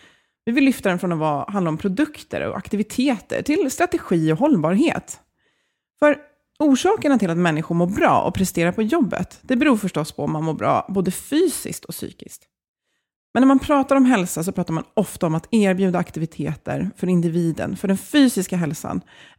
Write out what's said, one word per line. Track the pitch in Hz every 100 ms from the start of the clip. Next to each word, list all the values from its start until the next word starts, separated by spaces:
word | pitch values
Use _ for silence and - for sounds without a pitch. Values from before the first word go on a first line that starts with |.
| - _ _ _
Vi | -
vill | 247
lyfta | 277 - 202
den | 180
från | 185
att | 165
vara, | 156 143 -
handla | 202 170
om | 160
produkter | 202 185 302 - - - 78
och | -
aktiviteter | - 208 214 - 269 233 - -
till | 175 320 277
strategi | - 349 339 - 175 156
och | 160
hållbarhet. | 285 226 156 196 311 - - - _ _ _ _ _ _ _ _
För | 294 294 - _ _ _
orsakerna | 302 254 359 427 294 262
till | 185
att | 165
människor | 175 156 160
mår | 170 175
bra | 226 311 135
och | -
presterar | - 185 - 170
på | 175
jobbet, | 220 339 208 - 180 -
det | - 247
beror | 302 220
förstås | 190 160 156
på | -
om | 147
man | 156
mår | 160
bra | 151 117 123 -
både | 196 180
fysiskt | - - 294 349 - - -
och | -
psykiskt. | - - - - - _ _ _ _ _ _ _ _ _
Men | 226
när | 269
man | 269
pratar | - 285 262 269
om |
hälsa | 254 233 180 -
så | 170
pratar | 185 175
man | 160 -
ofta | - 175 - 170
om |
att | 160 -
erbjuda | 226 202 185 190 175
aktiviteter | 175 - 160 - 147 143 - 139 180 -
för | 180
individen, | 180 170 165 170 - 85 190
för | 190
den | 196
fysiska | - 294 262 214 185 180
hälsan, | 156 160 - - - - -